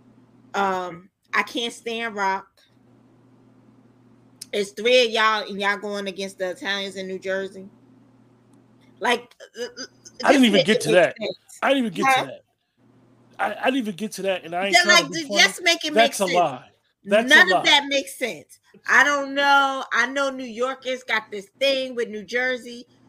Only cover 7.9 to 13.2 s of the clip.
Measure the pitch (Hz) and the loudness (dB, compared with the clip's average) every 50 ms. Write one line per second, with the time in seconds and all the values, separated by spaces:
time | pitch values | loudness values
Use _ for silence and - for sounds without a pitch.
7.9 | - _ _ _ _ _ _ _ _ _ _ _ _ _ _ _ _ _ _ _ | -20 _ _ _ _ _ _ _ _ _ _ _ _ _ _ _ _ _ _ _
8.9 | _ _ 185 226 247 233 240 - _ _ - - _ - - 480 480 480 523 - | _ _ 0 0 0 0 -2 -12 _ _ -20 -20 _ -12 -12 -12 -10 -14 -18 -18
9.9 | _ _ _ - _ _ - 226 269 285 254 233 202 202 - 185 220 - - - | _ _ _ -20 _ _ 2 4 6 6 6 6 6 4 4 4 2 0 2 4
10.9 | - 180 170 139 117 - 214 202 180 - _ _ - - - 233 277 277 247 220 | 4 6 4 4 0 -4 -8 -8 -8 -10 _ _ -12 -4 0 0 2 2 0 -2
11.9 | 170 - - 269 262 262 - - - - _ _ _ _ _ _ _ _ _ _ | -4 -2 2 2 2 2 0 -4 -10 -18 _ _ _ _ _ _ _ _ _ _
12.9 | _ _ _ _ _ _ | _ _ _ _ _ _